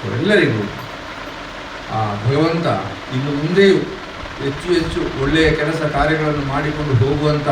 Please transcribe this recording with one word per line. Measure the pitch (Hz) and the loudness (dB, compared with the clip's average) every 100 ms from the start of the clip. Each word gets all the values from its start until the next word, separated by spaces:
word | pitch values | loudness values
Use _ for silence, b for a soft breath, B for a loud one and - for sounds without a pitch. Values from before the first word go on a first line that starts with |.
ಅವರೆಲ್ಲರಿಗೂ | 110 110 175 208 147 110 101 - - - - - - - - - - - - | -4 -2 4 4 4 2 -2 -6 -12 -12 -12 -12 -12 -12 -12 -12 -12 -12 -6
ಆ | 113 107 101 113 | -2 -2 0 0
ಭಗವಂತ | 139 160 165 160 98 - - - | 2 2 2 0 -2 -4 -10 -6
ಇನ್ನು | 131 143 | -4 -2
ಮುಂದೆಯೂ | 143 156 185 196 160 - - - - - - | -2 0 4 6 6 0 -8 -12 -12 -12 -6
ಹೆಚ್ಚು | 139 143 180 | -6 -4 0
ಹೆಚ್ಚು | 170 160 175 - - | 0 0 -2 -4 -2
ಒಳ್ಳೆಯ | 139 160 160 | 2 4 4
ಕೆಲಸ | 151 151 156 | 4 0 0
ಕಾರ್ಯಗಳನ್ನು | 151 147 151 156 151 147 135 | 0 2 2 2 0 0 -2
ಮಾಡಿಕೊಂಡು | 135 151 151 147 | -2 -2 -2 0
ಹೋಗುವಂಥ | 123 139 147 151 147 143 | 2 4 2 2 2 2